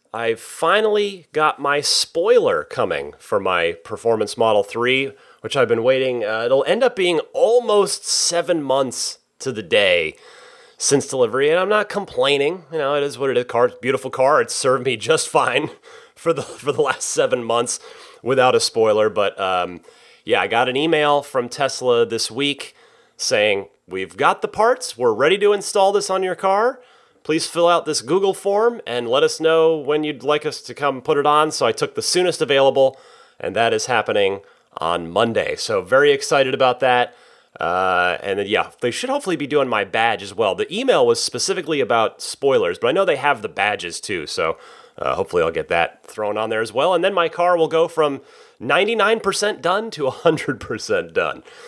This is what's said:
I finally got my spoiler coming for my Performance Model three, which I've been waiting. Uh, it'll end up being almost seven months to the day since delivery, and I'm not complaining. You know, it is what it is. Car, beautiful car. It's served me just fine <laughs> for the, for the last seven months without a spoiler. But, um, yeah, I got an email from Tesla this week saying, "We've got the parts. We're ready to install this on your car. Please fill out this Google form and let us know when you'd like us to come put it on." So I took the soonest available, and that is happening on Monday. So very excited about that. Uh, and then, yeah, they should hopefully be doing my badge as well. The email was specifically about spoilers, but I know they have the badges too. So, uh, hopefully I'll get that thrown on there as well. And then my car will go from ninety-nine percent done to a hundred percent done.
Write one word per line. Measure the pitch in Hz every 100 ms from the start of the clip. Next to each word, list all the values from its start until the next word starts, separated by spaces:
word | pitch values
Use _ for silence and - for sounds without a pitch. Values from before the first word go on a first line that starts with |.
| _
I | 110 117
finally | 113 - - 165 202 220 208 202 185 -
got | 151 156 -
my | 139 143
spoiler | 135 - - 165 202 247 139 80
coming | 76 - 98 76 71 -
for | - 104
my | 95 87 85 85
Performance | - 104 117 113 104 -
Model | 113 104
three, | 98 117 120 131 135 - _ _
which | 110 139
I've | 113
been | 113
waiting. | 120 131 131 123
Uh, | 104 110 120
it'll | 135
end | 139 208
up | 254 226
being | 180 160 -
almost | 135 185 240 226 208 185 -
seven | - - - 170 170 170
months | 139 135 131 - - - _ _
to | 135
the | 110
day | 85 104 98 87 80 - - - - - - -
since | - 139 -
delivery, | 131 113 123 147
and | 175
I'm | 185
not | 214 202
complaining. | 202 180 123 135 143 143 185 151
You | 160
know, | 139 147
it |
is | 143 120
what | 139
it | 127
is. |
Car, | 123 117 123 -
beautiful | 123 127 123
car. | 135 135 147
It's | 117 -
served | 135 127
me | 127 113
just | 107 156 -
fine | 156 127 127 151 - -
<laughs> | - - -
for | 165
the, | 147
for | - - 135
the | 135
last | 139 - -
seven | 156 131 127
months | 117 117 123 - - - - -
without | - 131 127 117
a |
spoiler. | - 113 110 107 107
But, | 104 98 -
um, | 95 92 90 85 - - - _
yeah, | - 110
I | 101
got | 113 127
an | 131
email | 165 151 147 147
from | - 131 123
Tesla | - 135 - 127 120
this | 113 113 -
week | 113 143 143 - _ _ _ _ -
saying, | - 110 107 98 98 _ -
"We've | 95 95
got | 92 156 196
the | 202
parts. | - 220 247 - -
We're | 120
ready | 107 147 196
to | 202
install | 202 - 208 190
this | 202 196
on | 190
your | 185
car. | 175 190 196 240 269 - _ _ _
Please | - 160 -
fill | 170 170
out | 170 156
this | 139
Google | 113 185 196
form | 185 196 202 233 233 -
and | 120 117
let | 135
us | 156 -
know | 160 160 160
when | 160 135 151
you'd | 151 131
like | 135 147
us | 156 127
to | -
come | 120 143 131
put | 139 147
it |
on." | 143 151 156
So | -
I | 120
took | 117 -
the | -
soonest | - - 175 -
available, | 143 139 135 127 131 - - - _ -
and | - 98
that | 117
is | 110 131
happening | 113 107 104 98 98 - _ _ -
on | 82 87 85
Monday. | 92 113 104 - -
So | - 101
very | 90 131 147
excited | 139 - 143 131
about | 123 131 123
that. | 127 123 120 - - _ _ -
Uh, | 85 92 95 90 90 82
and | 98 98
then, | 101
yeah, | 98 80 -
they | 123
should | - 254
hopefully | 214 185 160
be | 139
doing | 147 131
my | 107
badge | 98 113 117 104
as | 101
well. | 98 104
The | 92 107
email | 196 262 170 120
was | 113
specifically | - 123 - 185 143 147
about | 120 117 107 -
spoilers, | - - 139 123 87 92
but | 120
I |
know | 175 180
they | 139
have | 143 123
the | 104
badges | 87 101 101 87 80
too. | - 90 73
So, | - 82 - - - - -
uh, | 65
hopefully | 73 - 87
I'll | 82
get | 80 73
that | 85 82 -
thrown | - - 104 107
on | 110
there | 110
as | 110
well. | 110 165
And | 175
then | 190
my | 185 165
car | 175 175 175
will | 156
go | 160 170
from | 160 147 135 - - - -
ninety-nine | 120 156 208 226 202 226
percent | 190 190 208 165
done | 165 196 151
to | 151 131
a |
hundred | - 170 156 - 127
percent | - 110 - 95 85
done. | 90 80 - - -